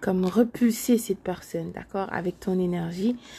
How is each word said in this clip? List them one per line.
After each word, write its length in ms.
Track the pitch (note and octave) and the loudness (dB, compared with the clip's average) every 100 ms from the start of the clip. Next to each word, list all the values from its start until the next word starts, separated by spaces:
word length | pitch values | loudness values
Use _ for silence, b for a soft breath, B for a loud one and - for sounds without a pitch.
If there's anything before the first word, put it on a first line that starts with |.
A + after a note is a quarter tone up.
comme 240 | G3+ F#3 F#3 | 0 2 2
repulser 720 | G#3 A#3+ - A#3+ A3 - A#3 | 4 2 4 2 2 2 2
cette 200 | - F#3+ | 2 -4
personne, 540 | - F3+ - E3+ E3 | -4 -6 -6 -6 -6
d'accord, 400 | - - G3 F#3+ | -10 -6 -4 -4
avec 260 | - F3+ - | -4 -4 -4
ton 200 | - F#3 | -2 0
énergie, 580 | F3+ F3 E3 F3 A3 B3 B | 2 0 -4 -2 0 -2 B